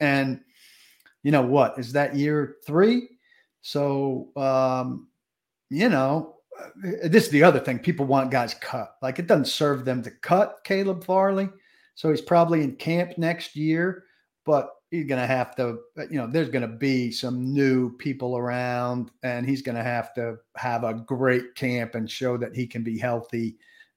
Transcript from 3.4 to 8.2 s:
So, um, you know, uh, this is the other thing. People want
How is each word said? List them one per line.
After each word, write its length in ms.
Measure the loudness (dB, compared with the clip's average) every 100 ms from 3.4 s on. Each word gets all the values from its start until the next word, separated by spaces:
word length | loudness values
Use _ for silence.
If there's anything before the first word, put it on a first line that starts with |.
| _ _
So, 720 | -8 -2 0 0 -2 -4 -8
um, 720 | -4 0 2 2 0 -4 -8 -14 _ _ _ _ _ _
you 220 | 0 2
know, 460 | 4 2 0 -4 -14 _ -20
uh, 100 | -18 -10 -8 -4
this 220 | 4 4
is 60 | 6
the 120 | 8
other 180 | 8 6
thing. 180 | 0 -2
People 280 | -2 0 2
want 240 | 2